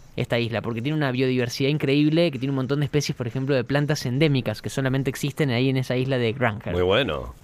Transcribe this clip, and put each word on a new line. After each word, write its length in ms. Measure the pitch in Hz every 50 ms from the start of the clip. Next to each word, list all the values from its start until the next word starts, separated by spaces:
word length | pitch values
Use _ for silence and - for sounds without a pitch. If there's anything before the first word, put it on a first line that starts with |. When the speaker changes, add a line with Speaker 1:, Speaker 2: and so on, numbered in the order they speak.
| - - -
Speaker 1:
esta 240 | - 123 - 131 120
isla, 220 | 117 113 113 101
porque 220 | - 117 117 117
tiene 140 | 117 147 156
una 140 | 156 147 131
biodiversidad 600 | 127 127 131 131 127 123 120 120 - - 135 135
increíble, 600 | 151 151 - 135 139 147 147 156 156 170 175 170
que 80 | 143 117
tiene 120 | 131 139
un 60 | 139
montón 240 | 135 131 117 143 151
de 40 | 143
especies, 320 | 127 - 147 - - 143
por 100 | - 120
ejemplo, 280 | 117 - 135 135 135 139
de 100 | 127 117
plantas 400 | - 135 143 151 139 151 - -
endémicas 560 | 127 120 139 165 151 139 131 123 - - -
que 80 | - 107
solamente 400 | - 143 135 131 131 135 131 139
existen 420 | - - - 143 - - 156 135
ahí 200 | 117 120 131 135
en 80 | 131 131
esa 180 | 127 - 123
isla 220 | 127 127 131 135 123
de 160 | 120 113 107
Granger. 400 | - 127 113 104 113 - 104 90
Speaker 2:
Muy 80 | 90
bueno. 520 | 90 92 101 127 139 95 76 67 62 - - -